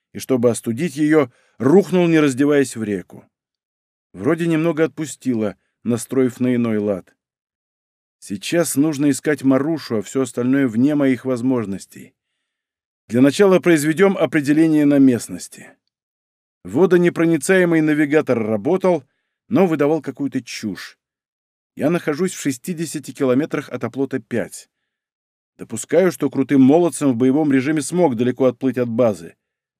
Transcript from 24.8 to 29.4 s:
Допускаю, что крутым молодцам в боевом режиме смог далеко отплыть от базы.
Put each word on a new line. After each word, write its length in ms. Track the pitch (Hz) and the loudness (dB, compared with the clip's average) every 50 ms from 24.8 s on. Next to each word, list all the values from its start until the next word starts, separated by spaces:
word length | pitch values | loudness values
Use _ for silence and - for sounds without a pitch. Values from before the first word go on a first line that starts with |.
| _ _ _ _ _ _ _ _ _ _ _ _ _ _ _ | _ _ _ _ _ _ _ _ _ _ _ _ _ _ _
Допускаю, 560 | - 92 - 117 110 - - 143 165 190 180 | -20 -16 -12 -12 -12 -6 0 2 2 2 2
что 160 | 147 - 147 135 | 0 -2 -4 -4
крутым 320 | - 135 135 127 143 135 | -2 -2 -2 2 4 6
молодцам 520 | 131 127 147 175 175 165 - - 151 139 | 6 6 6 6 4 2 -2 -2 -2 -2
в 40 | 123 | 0
боевом 360 | 113 127 131 131 156 160 147 | 2 2 2 2 2 0 2
режиме 280 | 135 135 123 147 160 156 | 0 0 0 0 -2 -4
смог 360 | 139 - 165 180 175 147 120 | -4 -4 0 2 2 2 2
далеко 280 | 107 123 123 127 - 131 | 0 -2 -2 0 0 0
отплыть 320 | 127 123 - 135 131 123 123 | 0 0 0 -4 -4 -2 -2
от 100 | 123 117 | -4 -2
базы. 480 | 113 113 127 113 101 82 82 - - _ | 0 0 0 0 0 -2 -10 -20 -20 _